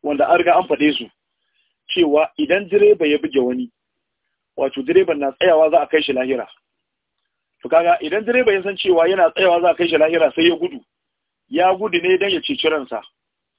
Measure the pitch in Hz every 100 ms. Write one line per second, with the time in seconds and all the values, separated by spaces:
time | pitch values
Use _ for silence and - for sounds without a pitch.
0 | 147 143 143 175 170 170 180 147 147 143
1 | 117 _ _ _ _ _ _ _ - -
2 | 160 147 156 - 302 180 196 202 208 190
3 | 156 147 147 135 123 127 240 _ _ _
4 | _ _ _ _ _ - 139 135 127 175
5 | 180 147 139 - 185 160 160 160 147 156
6 | 147 127 127 131 107 _ _ _ _ _
7 | _ _ _ _ _ _ 123 160 170 170
8 | 156 190 214 247 233 196 185 190 196 170
9 | 170 190 170 - 185 170 175 160 170 -
10 | 160 165 156 147 170 165 175 131 _ _
11 | _ _ _ _ - 147 185 185 190 175
12 | 175 185 202 175 - 135 160 156 127 113
13 | - _ _ _ _